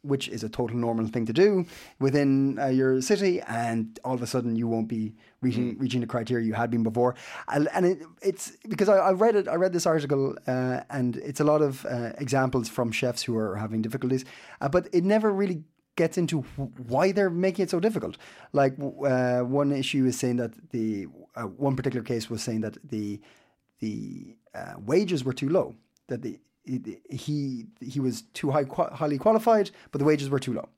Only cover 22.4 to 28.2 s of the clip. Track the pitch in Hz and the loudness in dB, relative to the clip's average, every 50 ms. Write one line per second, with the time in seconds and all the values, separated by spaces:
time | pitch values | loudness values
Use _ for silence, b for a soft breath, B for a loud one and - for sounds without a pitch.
22.4 | - - 113 110 110 107 107 - - 139 120 107 104 104 104 101 b b b b | -4 -4 -2 -2 -2 -4 -6 -10 -12 -8 -6 -4 -4 -4 -6 -10 b b b b
23.4 | b b b b _ _ _ _ - 110 104 113 107 98 87 90 90 - - _ | b b b b _ _ _ _ -6 -6 -4 -6 -8 -10 -12 -12 -14 -18 -20 _
24.4 | _ _ _ - 92 90 95 - 101 104 143 185 208 175 180 143 127 131 127 - | _ _ _ -14 -14 -12 -14 -12 -4 0 2 2 2 2 -2 -2 -2 -2 -4 -2
25.4 | 147 135 165 185 - - - - _ _ _ _ _ _ 131 113 113 113 90 - | -2 0 2 2 0 0 -6 -18 _ _ _ _ _ _ -8 -8 -8 -10 -12 -12
26.4 | _ _ _ _ _ - 131 127 - 107 90 - _ - - 131 - - 147 147 | _ _ _ _ _ -6 -6 -6 -6 -8 -14 -14 _ -12 -12 -10 -6 -4 -4 -4
27.4 | 143 139 127 120 113 - _ _ 123 131 127 143 131 131 120 113 | -4 -4 -6 -8 -10 -14 _ _ -14 -6 -4 -2 -2 -2 -2 -4